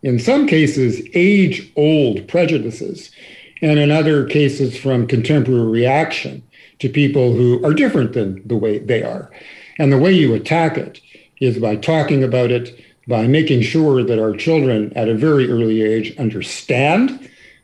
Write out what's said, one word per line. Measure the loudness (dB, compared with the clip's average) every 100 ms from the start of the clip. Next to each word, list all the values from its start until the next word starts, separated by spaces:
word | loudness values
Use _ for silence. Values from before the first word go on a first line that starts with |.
in | -4 -2
some | 0 2 2
cases, | 2 2 0 -2 -2 -4
age-old | 0 2 4 2 -2 -8 -2 2 2 0 -2 -4
prejudices, | 0 0 0 -4 -10 -12 -12 -18 -20 -20 -20 -20 -6
and | 0 2
in | 2
other | 2 2 0 0
cases | 0 0 0 -4 -4
from | -2 -2 0
contemporary | -2 0 0 2 0 0
reaction | 0 0 0 -2 -6 -10 -12 -18 -20 -20 -8
to | -4
people | 0 0 2 2
who | 2 2 2 2
are |
different | 2 2 2 -2
than | -2 -6 -6 -6
the | -4
way | -2 -4
they | -2 -4
are. | -4 -8 -14 -20 -20 -20 -14 -2
And | 2
the | 4
way | 4
you | 4 2 0
attack | -2 0 0 -2
it | -8 -14 _ -20 _ -4
is | -2 0
by | -2 -2
talking | -2 0 0 0
about | 0 0 0
it, | -2 -4 -16 -20 _ -4
by | -2 2
making | 2 2 0
sure | 0 0 2 2
that | 0 0
our | -2 -2
children | 0 0 2 0 -2 -4
at | -2
a | 0
very | 2 2 2
early | 0 0 0
age | 0 0 -4 -4
understand, | -4 -4 -10 -10 -4 0 2 2 0 -2 -16 -20 -20 -20